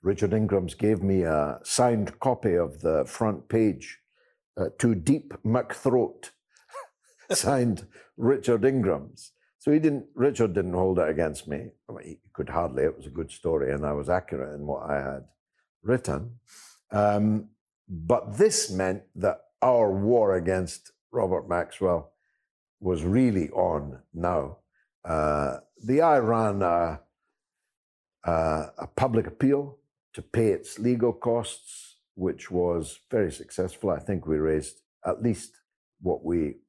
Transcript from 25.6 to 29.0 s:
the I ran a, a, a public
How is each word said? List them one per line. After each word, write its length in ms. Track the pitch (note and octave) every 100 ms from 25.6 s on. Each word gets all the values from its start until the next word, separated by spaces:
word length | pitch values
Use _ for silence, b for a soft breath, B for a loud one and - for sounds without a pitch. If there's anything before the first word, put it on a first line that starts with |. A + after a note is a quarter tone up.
| _ _
the 180 | A2+ C3+
I 180 | E3 D3
ran 420 | A2 A2+ A2 G2+
a, 380 | F#2 E2+ E2+ D#2 _ _ _ _ _ _ _ _ _ _ _ _
a, 80 | - E2 D#2+ D#2 D#2 -
a 100 | -
public 300 | -